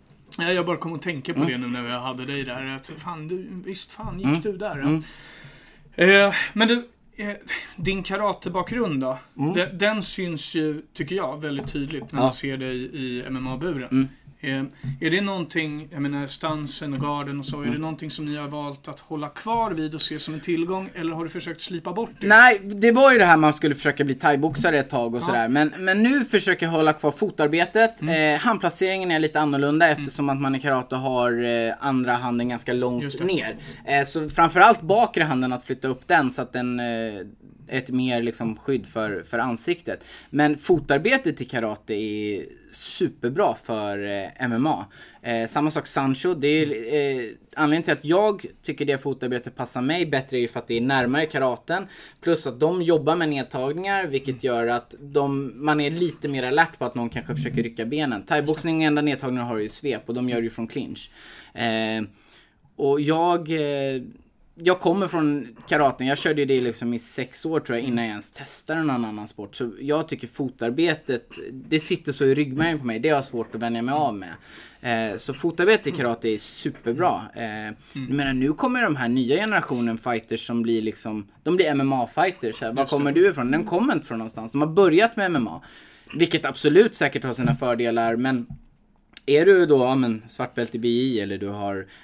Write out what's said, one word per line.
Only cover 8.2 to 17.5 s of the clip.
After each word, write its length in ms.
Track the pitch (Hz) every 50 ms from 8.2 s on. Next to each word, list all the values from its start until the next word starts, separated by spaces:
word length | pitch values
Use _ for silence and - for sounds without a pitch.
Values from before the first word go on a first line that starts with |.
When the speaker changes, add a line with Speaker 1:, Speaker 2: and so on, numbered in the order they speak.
| 214 202 - - - 185 175 185 175 - 233 247 226 185 147 131
Speaker 1:
då? 180 | 131 131 131 131 - - -
Speaker 2:
Mm. 160 | - 139 160 190
Speaker 1:
Den, 240 | 175 185 190 190
den 260 | 170 202 214 220 208 175
syns 520 | - - 196 185 175 165 151 - - -
ju, 260 | 165 156 156 147 156 - - -
tycker 220 | - 151 147 180
jag, 260 | 190 175 131 151 147
väldigt 320 | 156 147 139 139 - - -
tydligt 380 | 147 139 143 160 135 135 -
när 80 | - 135
Speaker 2:
Ja. 40 | 123
Speaker 1:
man 80 | 131 127
ser 240 | - - 135 135
dig 180 | 131 131 131 127
i 460 | 123 131 131 160 143 131 127 123 123 -
M 80 | - 131
M 100 | 127 131
A-buren. 400 | 127 131 123 165 185 156 131 123 -
Speaker 2:
Mm. 160 | 127 131 135 135 - - - - - _
Speaker 1:
Eh, 240 | - 135 135 135 135 139 - - - 135 139 - 165
är 40 | 156
det 100 | 170 190
någonting, 680 | 202 202 196 185 160 - - 165 156 151 147 147 156 139
jag 100 | - 143
menar 240 | 143 143 143 143 143
stansen 680 | 135 - - - 160 156 151 147 139 - - 156 147 139
och 60 | 131
garden 400 | 143 147 147 143 143 139 139 143
och 60 | 135
så, 120 | 139